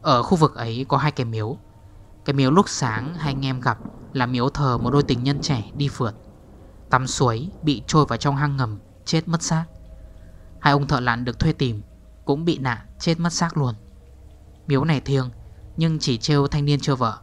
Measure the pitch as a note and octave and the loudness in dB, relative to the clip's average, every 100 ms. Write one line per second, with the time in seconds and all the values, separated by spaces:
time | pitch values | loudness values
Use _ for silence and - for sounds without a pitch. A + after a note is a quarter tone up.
0 | E3+ B2+ A#2+ F#3 D3+ B2 A#2 A2+ C3+ C#3 | 4 2 4 4 4 2 -6 -6 0 0
1 | D3+ D3 A#2 A2+ G#2+ C#3+ - - - - | 0 -2 -4 -2 -4 -8 -14 -20 -20 -20
2 | - - - C#3 C3 E3 G#3 - C3 A2 | -20 -10 -2 2 6 6 4 0 -2 -2
3 | C3+ E3+ D#3 C3+ C3+ C3 B2+ A2 - - | -6 -6 -4 -2 -2 -2 -2 -2 -8 -16
4 | - C3+ B2 B2+ B2+ - C#3 A#2+ A#2+ C#3+ | -8 -2 0 2 0 2 0 2 2 2
5 | - B2 B2+ C#3+ - C3 G2+ - C#3+ - | 2 0 0 -2 -2 -2 -4 -4 -4 -2
6 | A#2+ - - - - - - - - B2+ | -4 -4 -20 -20 -20 -20 -20 -20 0 0
7 | C3 - B2+ A2+ E3 - D#3 B2 - D#3+ | 0 0 2 2 -6 -4 -2 -2 2 2
8 | C#3 A#2 D3 C#3 D3 C#3 B2 G2+ - - | 4 0 0 0 0 0 -2 -4 -14 -18
9 | - D#3+ D#3+ E3+ - D#3+ E3 - - - | -2 -2 0 -4 0 -2 -2 -12 -20 -18
10 | - - - - - - D3 C#3+ C#3+ D3 | -18 -20 -20 -20 -20 -2 2 2 2 0
11 | B2 A#2 B2 A#2 D#3+ D3+ C3+ G#2+ - - | 0 -2 -2 0 0 2 0 -2 -10 -20
12 | - - - C#3+ E3+ D#3 C3 A2+ - - | -20 -12 -2 0 0 0 -2 -4 -8 -6
13 | - E3 E3+ E3 E3+ D3+ C3 A2 - - | -2 0 0 0 -2 0 -2 -2 -14 -20
14 | - - - - - - - C3+ D3+ C#3+ | -20 -20 -20 -20 -20 -16 0 2 4 0
15 | - C#3 B2+ - - - - - E3 D#3 | 2 0 0 -8 -20 -20 -12 -2 0 0
16 | - A#2 - D3 C#3+ D3+ C#3+ C#3+ C#3+ C3 | 0 -2 2 2 2 2 2 2 2 0
17 | A#2 G#2 | 0 -4